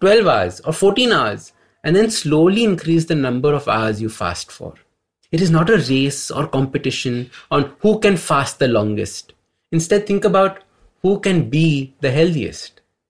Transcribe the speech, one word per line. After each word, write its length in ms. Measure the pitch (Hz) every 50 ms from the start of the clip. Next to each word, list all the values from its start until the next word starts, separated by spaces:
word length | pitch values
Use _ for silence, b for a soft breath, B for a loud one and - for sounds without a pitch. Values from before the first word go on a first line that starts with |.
twelve 260 | - 190 208 233 214
hours 340 | 175 131 107 92 90 90 -
or 120 | - - 160
fourteen 400 | - - 196 196 226 254 240 214
hours, 400 | 156 127 107 101 104 - - _ _ _ _ _ _ -
and 100 | 151 165
then 160 | 190 220 220
slowly 540 | 220 - - 151 151 151 160 180 196 220 233
increase 400 | 214 190 165 - 165 165 165 160
the 100 | - 170
number 380 | 151 135 127 123 123 127 147 143
of 160 | 131 - -
hours 320 | 107 110 110 110 107 104
you 80 | 110 107
fast 420 | - - 104 87 87 - - -
for. 240 | - - 82 82 - _ _ _ _ _ _ _ _ _ _ _
It 100 | - 160
is 100 | 196 175
not 180 | 165 160 170 170
a 100 | 226 196
race 520 | 139 120 135 131 135 139 139 - - -
or 160 | - - 117
competition 840 | - - 135 135 135 - 143 - 135 127 - - 131 120 120 123 127 B B B B
on 240 | 147 143 139 139 - _
who 180 | - 208 214 214
can 180 | 220 208 196
fast 440 | 165 - - 160 139 139 - - -
the 80 | 143 127
longest. 640 | 117 110 104 107 104 104 101 - - - - _ _ _ _ _ _ _ _ _ -
Instead, 340 | 165 160 - 208 208 208
think 180 | - 202 196 196
about 380 | 208 180 190 196 190 190 - - _ _ _ _ _ _ _ -
who 160 | 185 202 196
can 320 | 202 196 185 170 131 113
be 420 | 127 156 165 165 151 139 135 135 _ _
the 100 | - 135 123
healthiest. 680 | 147 160 180 170 147 104 82 - - - - - _ _ _ _ _ _